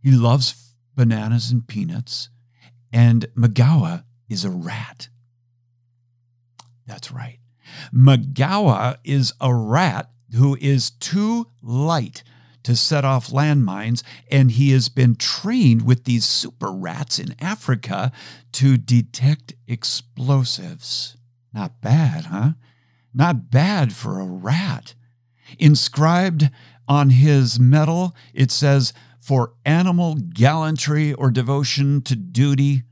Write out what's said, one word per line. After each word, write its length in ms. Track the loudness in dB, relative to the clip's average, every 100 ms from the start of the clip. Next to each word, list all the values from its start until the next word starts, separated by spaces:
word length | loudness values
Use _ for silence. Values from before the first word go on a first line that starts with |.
He 100 | 4
loves 600 | 4 4 2 0 -8 _ _ _ 0
bananas 560 | 0 0 -2 -4 -2
and 160 | -4 -4
peanuts, 600 | -8 -8 -8 -10 -12 -14 _ _ _ _ _ _
and 320 | 2 4 4 -2 0
Magawa 680 | 0 4 2 4 0 -6 -14 _ _
is 160 | -8
a 60 | -6
rat. 580 | -8 -10 -10 -12 -18 -20 _ _ _ _ _ _ _ _ _ _ _ _ _ _ _ -20 _ -20
That's 260 | -20 -16
right. 280 | -14 -14 -18 _ _ _ -20 -4
Magawa 1040 | 6 8 6 2 -4 -2 0 2 2 0 -6 -4
is 280 | -2 -2 -2
a 140 | -2 0
rat 560 | 0 0 0 -2 -10 _ _
who 240 | 0 0 2
is 320 | 0 0 -2
too 560 | _ -6 -4 -2 -4 -6 _
light 640 | -6 -4 -2 -2 -6 -12 _ _ _ _
to 120 | -2 -2
set 300 | 0 0 0
off 240 | -2 -2
landmines, 720 | -2 0 2 0 -2 -6 -6 -6 -20 _
and 220 | 2 4
he 200 | 4 2
has 180 | 2 0
been 260 | 2 2 2
trained 680 | -2 -6 -4 2 4 4
with 200 | 2 0
these 220 | 0 -2 -2
super 460 | -4 -6 -8 -10
rats 440 | -8 -10 -8 -8 -8
in 180 | -8 -8
Africa 720 | -8 -8 -4 -4 -4 -6 -6 -8 -20 -20 _
to 260 | 0 2 2
detect 760 | 2 0 0 -2 -2 -2 -6 -20 _
explosives. 1500 | -8 -6 -10 -12 -10 -2 0 0 -6 -12 -16 -12 -10 -10 -16 _ _ _
Not 260 | -10 -10 _
bad, 460 | 0 2 2 -2 -8
huh? 260 | -4 -2 -4 _ _ _ _ _
Not 360 | -2 0 0 0
bad 440 | 0 2 0 -2
for 260 | -4 -10 -8
a 60 | -10
rat. 680 | -10 -4 -4 -2 -8 -10 -20 _ _ _ _ _ 2
Inscribed 920 | 4 4 0 0 2 2 0 0 0 -2 -20 _ 0
on 240 | 2 6
his 480 | 6 6 4 2 2
medal, 540 | 4 4 2 0 -4 -6 _
it 180 | -18 -10
says, 420 | -4 0 0 0 -8 _ _
"For 340 | -4 -2 -2 _ -2
animal 500 | 0 0 0 -2 -4
gallantry 1000 | -8 2 2 2 -4 -4 -2 -2 -2
or 180 | 0 -2
devotion 720 | -2 -2 -4 -4 -2 0 0
to 120 | -2 -6
duty." 680 | -4 0 0 2 0 0 -6